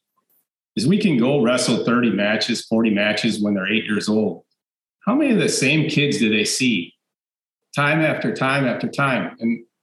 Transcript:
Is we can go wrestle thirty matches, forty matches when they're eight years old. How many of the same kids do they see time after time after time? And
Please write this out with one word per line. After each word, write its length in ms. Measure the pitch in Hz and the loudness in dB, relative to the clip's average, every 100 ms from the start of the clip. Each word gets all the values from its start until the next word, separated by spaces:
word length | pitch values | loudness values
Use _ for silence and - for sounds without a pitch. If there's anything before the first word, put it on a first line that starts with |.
| _ _ _ _ _ _ _ 107 | _ _ _ _ _ _ _ -4
Is 120 | 123 | 0
we 120 | 202 | 2
can 180 | 202 131 | 2 2
go 240 | 123 147 | 2 2
wrestle 420 | - 127 - 107 - | 2 0 0 0 0
thirty 260 | 120 117 | 2 2
matches, 540 | 98 104 110 - 110 - | 0 0 -2 -2 -4 -2
forty 240 | 110 110 | 0 2
matches 520 | 101 107 107 117 104 | 2 0 0 -2 -2
when 120 | 104 | 0
they're 180 | 98 95 | -2 0
eight 140 | 110 107 | -2 -2
years 240 | 104 - | -4 0
old. 340 | 107 101 - - _ _ _ _ _ - | 0 0 -4 -16 _ _ _ _ _ -2
How 100 | 269 | 0
many 160 | 285 | 2
of 80 | 214 | 2
the 100 | - | 0
same 400 | - 131 156 143 | 0 0 2 0
kids 280 | 139 143 - | 0 0 2
do 120 | 110 | 0
they 140 | 107 | 0
see 500 | 104 - 131 101 85 _ _ _ _ _ _ _ _ - | 0 0 0 0 -4 _ _ _ _ _ _ _ _ -2
time 260 | 147 160 | 0 2
after 320 | 156 127 123 | 0 0 -4
time 320 | - 131 139 127 | -2 0 0 0
after 220 | 107 117 | -2 -4
time? 480 | - 139 117 - - | -2 0 0 -4 -4
And 240 | 117 117 - _ | -4 -4 -6 _